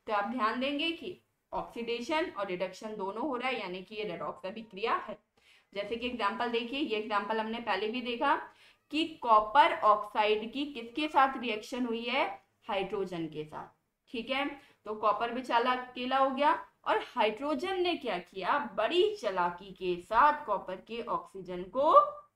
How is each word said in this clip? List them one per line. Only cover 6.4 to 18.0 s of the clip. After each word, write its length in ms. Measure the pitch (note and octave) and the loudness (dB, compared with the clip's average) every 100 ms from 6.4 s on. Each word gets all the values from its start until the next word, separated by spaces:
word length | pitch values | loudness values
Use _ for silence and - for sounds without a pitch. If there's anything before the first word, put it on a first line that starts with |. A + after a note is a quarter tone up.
| B3 | -2
देखिए, 300 | A#3 A#3 C4+ | -2 -2 -4
ये 180 | C#4 G#3+ | -2 -2
example 420 | G#3+ G#3 G#3 A3 | 0 -2 0 -2
हमने 200 | A3 G#3+ | -2 -4
पहले 280 | - F#3+ G#3+ | -4 -2 -2
भी 140 | B3+ | -4
देखा 480 | A#3+ A#3+ C#4+ D#4+ - - - _ _ | -4 -2 2 0 -2 -18 -20 _ _
कि 260 | D4 E4 - | -2 -2 -4
copper 600 | A#3+ G#3+ G#3+ C4+ D#4+ - | 6 6 8 6 6 6
oxide 720 | G#3+ G#3 - A#3 G#3+ G#3+ A#3+ | 6 4 2 0 2 2 0
की 120 | C4+ D4 | -4 -6
किसके 420 | A#3 A#3 - D4+ | -6 -8 -2 2
साथ 340 | D4+ C4+ B3+ | 6 4 4
reaction 440 | A#3+ G#3+ - B3 B3 | -4 -4 -6 -4 -2
हुई 180 | A3+ | -2
है? 400 | A#3+ B3+ F4+ - _ _ - | -2 0 0 -4 _ _ -6
Hydrogen 600 | G3+ F#3+ G#3 F#3 F3 D#3+ | -2 -2 -2 -4 -4 -6
के 160 | D3+ | -6
साथ। 380 | D3+ D3+ - _ _ _ _ | -10 -10 -14 _ _ _ _
ठीक 180 | A#3+ A3 | -10 -4
है, 320 | C4 C#4+ - - _ - | -2 -2 -6 -16 _ -10
तो 100 | G#3+ | 0
copper 360 | G#3+ G#3 A#3 | 2 2 0
बेचारा 400 | A#3+ C4 A#3+ B3+ | -4 0 2 2
अकेला 460 | B3 - B3+ B3 C4+ | 0 -4 -8 -2 2
हो 120 | C4+ | 2
गया 380 | C4 D4 B4 - _ - | 4 2 2 -2 _ 0
और 180 | G4 G#4 | 0 0
hydrogen 760 | B3 G#3+ G#3+ C#4+ D4 F#4 F#4+ | 0 2 2 -2 -2 -2 0
ने 140 | F4+ | 0
क्या 220 | E4 | 0